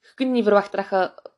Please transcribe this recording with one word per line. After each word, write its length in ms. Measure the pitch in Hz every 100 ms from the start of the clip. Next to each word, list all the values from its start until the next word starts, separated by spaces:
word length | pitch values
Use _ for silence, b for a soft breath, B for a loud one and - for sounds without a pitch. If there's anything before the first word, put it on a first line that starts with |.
je 140 | _
kunt 160 | - 262
niet 140 | 254
verwachten 340 | 208 202 196 190
dat 100 | 190
je 420 | 190 185 - -